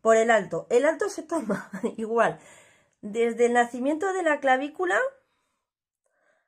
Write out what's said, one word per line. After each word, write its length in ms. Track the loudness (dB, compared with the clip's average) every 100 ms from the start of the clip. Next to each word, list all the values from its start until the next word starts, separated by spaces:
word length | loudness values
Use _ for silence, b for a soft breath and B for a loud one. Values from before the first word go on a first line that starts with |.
Por 160 | 4 4
el 140 | 6
alto. 360 | 2 2 -8 0
El 140 | 2
alto 240 | 2 0 -4
se 140 | -6
toma 480 | -6 -6 -4 -6 -8 -8
<laughs> 140 | -8 -6
igual, 420 | -4 0 0 0 B B B B B B
desde 460 | -10 -2 -2 2 2
el 60 |
nacimiento 600 | 4 0 -2 -2 -2 -2
de 100 | -2
la 180 | 0 0
clavícula 580 | 2 0 -2 -6 -2 0 -2 -6 _ _ _ _ _ _ _ _ _ _ _ _